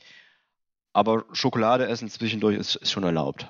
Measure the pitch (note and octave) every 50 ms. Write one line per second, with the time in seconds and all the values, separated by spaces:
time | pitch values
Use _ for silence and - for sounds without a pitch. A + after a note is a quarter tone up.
0 | - - - - - _ _ _ _ _ _ _ _ _ _ _ _ _ - G2+
1 | G2+ A2 A2 A2+ - - - - - B2+ - A#2 A2 A2+ B2+ B2+ B2+ G#2 A#2 A2+
2 | A#2+ G#2 - - A#2 G#2+ A2+ G#2+ A2 G#2+ G#2 G2+ F#2+ - - - - - - G2+
3 | F#2+ F2 E2 D#2+ C#2 C#2 - - - -